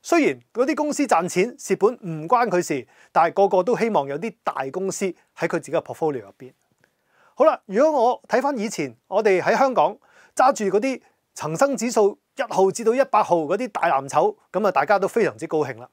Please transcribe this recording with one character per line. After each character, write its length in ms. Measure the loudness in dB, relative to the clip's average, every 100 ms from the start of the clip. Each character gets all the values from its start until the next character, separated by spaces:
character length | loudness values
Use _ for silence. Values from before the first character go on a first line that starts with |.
雖 220 | 2 2 2
然 140 | -2 _
嗰 140 | -4 -2
啲 80 |
公 180 | 0 -4
司 120 | -2
賺 240 | 2 2 2
錢 280 | -2 -2 -4
蝕 200 | -6 0
本 180 | 0
唔 320 | 0 -10 -10 0
關 200 | 0 2
佢 120 | 0
事， 260 | -2 -6 -6 _ _
但 180 | 2 2
係 20 |
個 140 | 4 4
個 140 | 4
都 140 | 2 0
希 100 | 2
望 180 | 0 -2
有 100 | -6
啲 160 | -8 -6
大 240 | -8 -6 -6
公 180 | -4 -6
司 160 | -4 -6 -6 _ -6
喺 80 | -4
佢 60 |
自 80 | -4
己 100 | -2
嘅 80 | -6
portfolio 420 | -4 -4 -4 -4
入 60 | -10 _
邊。 160 | -20 _ _ _ _ _ _ _ _ 0
好 80 |
啦， 160 | 2 2 -4
如 220 | 2 2
果 100 | 4 0
我 160 | 0 _
睇 160 | -2
返 160 | -2 -4
以 100 | -6
前， 280 | -6 -8 -8 _
我 160 | 0
哋 180 | 2 2
喺 160 | 2 2
香 160 | 2
港 240 | 2 0 -2 _ _ _
揸 180 | 2 2
住 120 | 2 0 0
嗰 40 |
啲 200 | -2 -6 _ _ _ -12
恒 160 | -8 0
生 200 | 0 0
指 120 | -2
數 280 | 2 2 0 _
一 80 | -10
號 280 | -4 2 2
至 100 | 2
到 100 | -2
一 100 | 0
百 180 | 2 2
號 140 | 2 0
嗰 200 | 0 -2
啲 120 | -4
大 140 | -2
藍 260 | 0 0 0
籌， 260 | 0 0 -2 _
噉 160 | -2 0
啊， 60 |
大 120 | 0
家 140 | 2 2
都 80 | 2
非 180 | 0
常 140 | 0 -2
之 80 | -4
高 120 | -2
興 200 | -2 -6
啦。 100 | -16